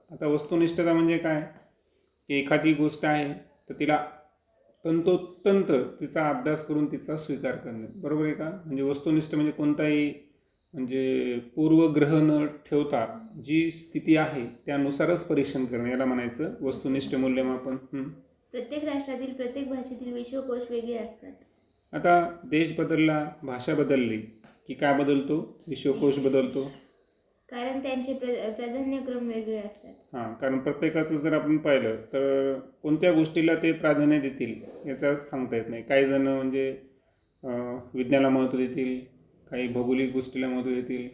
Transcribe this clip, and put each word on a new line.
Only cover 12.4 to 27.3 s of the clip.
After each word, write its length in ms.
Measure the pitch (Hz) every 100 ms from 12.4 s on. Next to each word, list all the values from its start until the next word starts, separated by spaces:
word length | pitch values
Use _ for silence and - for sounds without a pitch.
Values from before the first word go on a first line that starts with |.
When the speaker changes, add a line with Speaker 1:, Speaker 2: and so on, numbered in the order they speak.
| 147
Speaker 1:
ठेवता 840 | - - 147 147 131 113 - - -
जी 260 | 120 160 165
स्थिती 460 | 156 - 151 - 156
आहे 300 | 151 143 117 - -
त्यानुसारच 580 | 143 139 139 156 175
परीक्षण 400 | - 147 135 139
करणे, 260 | 127 120 120
याला 140 | 123
म्हणायचं 500 | 131 123 120 117 165 -
वस्तुनिष्ठ 540 | 135 120 139 135 135
मूल्यमापन. 580 | 135 131 131 131 127 131
हम्म. 360 | 131 - 139 139 - - _ _
Speaker 2:
प्रत्येक 320 | 247 - 294
राष्ट्रातील 480 | 302 277 269 254 262
प्रत्येक 360 | 254 240 269 262
भाषेतील 440 | 262 240 240 247
विश्वकोश 500 | 240 240 269 262 240 240
वेगळे 260 | 240 233 226
असतात. 360 | 214 - 92 - _ _ _ _ _
Speaker 1:
आता 440 | 156 175 175 170 -
देश 340 | 127 151 160 160
बदलला, 520 | 156 160 156 151 147 -
भाषा 320 | 139 123 143
बदलली 440 | 151 139 135 120 110 107 - - _ -
की 80 |
काय 240 | 131 147 139
बदलतो? 640 | 143 139 131 156 - - -
विश्वकोश 520 | 135 143 123 143 135
बदलतो. 520 | 135 135 127 135 139 - _ _ _ _ _